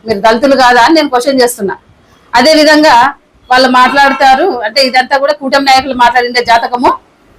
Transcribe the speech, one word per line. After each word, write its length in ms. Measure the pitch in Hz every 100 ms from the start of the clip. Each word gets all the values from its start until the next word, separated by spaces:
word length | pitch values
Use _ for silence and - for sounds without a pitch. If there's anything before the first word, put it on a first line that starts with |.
| 220
మీరు 120 | 208
దళితులు 360 | 220 233 269 269
కాదా 260 | 247 247
అని 120 | 240
నేను 160 | 320 294
క్వశ్చన్ 320 | 247 262 262
చేస్తున్నా. 360 | 240 240 196 - _ _ _ _ _ -
అదే 180 | 269
విధంగా 600 | 311 302 302 302 240 262 - _ _ _
వాళ్ళు 160 | 254 262
మాట్లాడతారు, 920 | 254 254 277 277 262 269 262 370 247
అంటే 180 | 214 226
ఇదంతా 360 | 262 254 247 277
కూడా 160 | 285
కూటమి 320 | 294 269 277 269
నాయకులు 280 | 262 269
మాట్లాడిండే 520 | 247 240 247 240 247 233
జాతకము. 480 | 233 254 247 302 523 _ _ _